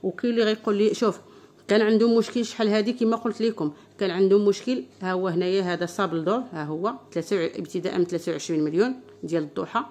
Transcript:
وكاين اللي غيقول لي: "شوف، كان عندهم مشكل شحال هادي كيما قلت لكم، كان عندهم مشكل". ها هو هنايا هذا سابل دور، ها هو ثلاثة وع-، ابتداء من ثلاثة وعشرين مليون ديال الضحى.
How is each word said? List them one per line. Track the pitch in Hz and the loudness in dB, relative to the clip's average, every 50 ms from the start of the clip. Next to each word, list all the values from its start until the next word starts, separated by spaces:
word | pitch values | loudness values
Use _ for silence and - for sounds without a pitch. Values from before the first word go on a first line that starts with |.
| - | -4
وكاين | 190 175 - - 240 233 | -6 -6 -2 -2 0 2
اللي | 233 220 | 2 2
غيقول | 214 214 220 - 226 208 | 2 0 0 0 -2 2
لي: | 202 214 214 170 | 2 2 2 2
"شوف، | - 240 - 180 - - - - - - - _ - - | 2 0 0 0 -2 -14 -20 -20 -20 -20 -20 _ -20 -2
كان | - 202 220 | 2 4 4
عندهم | 220 214 220 214 226 233 226 | 6 6 4 6 6 6 4
مشكل | 226 220 - - 247 226 | 4 2 0 -2 -4 -4
شحال | 226 - - 226 | -4 -2 0 0
هادي | 208 208 214 208 226 240 | 2 2 2 2 0 0
كيما | 247 233 220 226 | 0 0 0 0
قلت | 226 233 233 - - | 0 -2 -6 -4 0
لكم، | 220 226 220 - 165 151 - - - - _ - | -2 -2 -2 -2 -4 -4 -4 -8 -20 -20 _ -4
كان | 202 185 | -4 -2
عندهم | 170 185 196 190 196 208 208 | 2 4 4 6 6 6 6
مشكل". | 202 196 - - 247 254 247 254 - _ - | 4 2 2 -2 -2 -2 -2 -4 -10 _ -8
ها | 190 185 185 | -4 -2 -2
هو | 180 185 | 0 0
هنايا | 185 165 175 180 180 185 196 190 180 175 | 0 0 0 0 2 0 0 0 0 -2
هذا | 165 175 | -2 -4
سابل | 170 - - 196 180 170 165 156 | -4 -2 -2 -2 0 0 -2 0
دور، | 175 208 254 247 247 | 0 0 0 -2 -6
ها | 185 156 147 | -8 -8 -6
هو | 147 156 156 180 220 262 254 - - - | -6 -6 -4 -4 -4 -4 -6 -16 -8 -6
ثلاثة | 170 165 - 202 | -6 -4 -2 -2
وع-، | 185 165 165 - - | 0 0 -2 -4 -8
ابتداء | 175 - - 185 165 185 - | -10 -6 -6 -4 -4 -2 0
من | 180 175 | 0 0
ثلاثة | 175 180 160 - 180 | 0 -2 -6 -4 -4
وعشرين | 160 147 - - 165 156 151 | -6 -6 -4 -2 -2 0 0
مليون | 151 156 175 220 254 262 - - - - - - | 0 2 0 0 0 -2 -8 -12 -20 -18 -14 -8
ديال | 135 165 165 151 | -4 -2 -2 -2
الضحى. | 143 - - - - - 226 277 - | -4 -6 -8 -8 -4 -4 -6 -6 -6